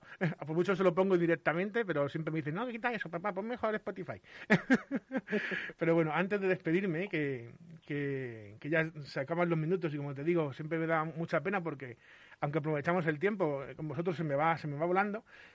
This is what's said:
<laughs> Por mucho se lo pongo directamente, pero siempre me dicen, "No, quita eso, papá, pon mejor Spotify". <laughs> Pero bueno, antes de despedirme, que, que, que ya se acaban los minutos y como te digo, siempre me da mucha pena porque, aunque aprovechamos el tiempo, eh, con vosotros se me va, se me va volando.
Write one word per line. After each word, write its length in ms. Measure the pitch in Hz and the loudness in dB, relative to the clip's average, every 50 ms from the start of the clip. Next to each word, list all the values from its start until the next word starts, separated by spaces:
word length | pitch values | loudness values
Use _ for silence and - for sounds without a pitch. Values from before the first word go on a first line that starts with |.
| - - - - | -18 -20 -6 -2
<laughs> 200 | 196 156 - - 147 139 | -2 -2 -2 -4 -6 -2
Por 80 | 160 | 0
mucho 220 | 170 180 185 196 160 | 0 2 2 2 4
se 60 | 190 | 4
lo 120 | 185 165 | 4 4
pongo 220 | 175 190 196 190 175 | 4 4 4 4 4
directamente, 680 | 170 165 170 160 - 165 151 170 190 214 196 233 233 | 4 4 2 2 2 2 2 2 0 0 -2 -2 -2
pero 240 | 185 160 147 143 139 | 0 0 0 0 0
siempre 240 | - 160 156 156 | -2 -4 -4 -2
me 60 | 156 160 | -2 -2
dicen, 180 | 139 147 151 | -2 -4 -4
"No, 100 | 190 240 254 | -4 -6 -6
quita 260 | 226 233 214 247 240 | -6 -4 -2 -2 -2
eso, 160 | 202 - 170 | -2 -4 -6
papá, 240 | 170 170 175 208 185 | -6 -4 -4 -4 -4
pon 120 | 185 202 226 | -4 -4 -4
mejor 280 | 247 - - 220 214 | -4 -2 -2 -2 -2
Spotify". 460 | 208 - - 196 190 170 139 117 95 - - - - - - | -2 -4 -6 -8 -8 -8 -8 -10 -12 -14 -18 -18 -16 2 4
<laughs> 1300 | 220 - - - - - - - 277 233 - _ 262 262 - - 214 208 - - 185 175 - - - - | 4 4 6 4 4 4 4 0 -6 -6 -6 _ -6 -6 -4 -2 -2 -2 -2 -2 -4 -6 -6 -8 -6 0
Pero 160 | 170 160 165 | 2 4 4
bueno, 160 | 170 165 156 147 | 4 4 4 2
antes 260 | 160 185 185 208 208 | 0 0 0 0 0
de 80 | 190 185 | 2 2
despedirme, 640 | 185 - - 160 160 185 202 190 156 160 190 202 | 2 2 2 2 2 2 2 2 0 -2 -2 -2
que, 420 | - 156 151 143 135 120 117 117 - - - - - - - | -2 0 0 0 -2 -4 -8 -12 -16 -18 -20 -20 -20 -18 -10
que, 680 | - 151 143 143 139 139 135 131 123 117 110 104 101 104 120 | -6 -4 -4 -2 -2 -4 -4 -6 -6 -8 -12 -14 -16 -16 -12
que 80 | - 147 | -4 0
ya 200 | 160 160 160 160 165 156 143 | 2 2 2 0 -4 -8 -14
se 160 | - - 151 | -8 -6 -6
acaban 300 | 135 127 170 170 175 170 | -4 -2 0 2 2 4
los 80 | 165 160 | 4 2
minutos 360 | 156 156 185 185 165 160 143 | 2 2 0 0 0 -2 -2
y 40 | 147 | -4
como 160 | 143 143 139 | -4 -4 -6
te 100 | 131 143 | -2 0
digo, 300 | 165 175 170 156 143 127 | 2 2 2 2 0 -2
siempre 240 | - 156 151 165 160 | -6 -6 -4 -2 -2
me 100 | 165 160 | 0 2
da 160 | 165 160 156 | 2 2 0
mucha 380 | 165 151 160 170 165 - 160 | 0 -4 -6 -4 0 0 0
pena 200 | 143 196 202 196 | 0 0 -2 -2
porque, 360 | 170 165 147 131 139 127 120 - - - - - - - - - | -2 -4 -6 -6 -8 -12 -12 -16 -18 -20 -20 -20 -20 -20 -6 -4
aunque 180 | - 143 143 160 | -4 0 0 0
aprovechamos 460 | 143 156 156 147 139 175 175 180 160 160 | 0 0 0 0 2 2 2 2 2 2
el 120 | 156 147 | 0 2
tiempo, 440 | 151 202 220 190 180 151 143 139 139 | 0 0 2 2 2 0 0 -2 -4
eh, 100 | 123 131 | -8 -8
con 120 | - 156 151 | -8 -6 -4
vosotros 260 | 143 165 170 185 170 | -4 -2 -2 -2 -2
se 80 | 156 165 | 0 0
me 120 | 151 139 | 0 2
va, 220 | 139 151 165 165 - | 4 4 4 2 2
se 100 | - 151 | -2 -4
me 100 | 143 143 | -2 -2
va 80 | 165 | 0
volando. 400 | 175 180 190 202 208 202 220 - _ - - - - - | 2 2 2 2 0 -2 -6 -10 _ -20 -20 -20 -20 -20